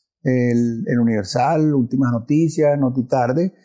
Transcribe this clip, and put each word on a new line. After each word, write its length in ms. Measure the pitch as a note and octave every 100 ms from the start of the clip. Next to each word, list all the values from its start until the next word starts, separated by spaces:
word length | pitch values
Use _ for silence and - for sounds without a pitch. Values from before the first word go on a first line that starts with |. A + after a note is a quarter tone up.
| _ _
el, 600 | C3 B2+ B2 A#2+ A#2+ A#2 -
el 140 | B2
Universal, 760 | A#2 A2 G2 B2+ C3+ D#3+ D3+
Últimas 380 | C#3 A#2 C3 B2+
Noticias, 680 | A#2 A#2 D3+ E3 D#3 D3 D3
Notitarde. 760 | C3 C3 A2+ C3+ A#2+ C#3+ F#3 -